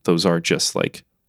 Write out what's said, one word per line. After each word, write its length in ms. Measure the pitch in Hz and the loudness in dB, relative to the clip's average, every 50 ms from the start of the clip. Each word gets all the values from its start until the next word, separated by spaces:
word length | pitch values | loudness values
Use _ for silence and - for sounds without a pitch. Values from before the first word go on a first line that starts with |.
| - | -2
Those 200 | - 87 85 85 | 0 0 2 2
are 140 | 92 85 85 | 2 2 2
just, 340 | 82 - 82 - - - - | 0 0 0 0 0 -2 -2
like, 300 | - 50 - - - - _ _ _ _ | -2 -4 -4 -4 -8 -16 _ _ _ _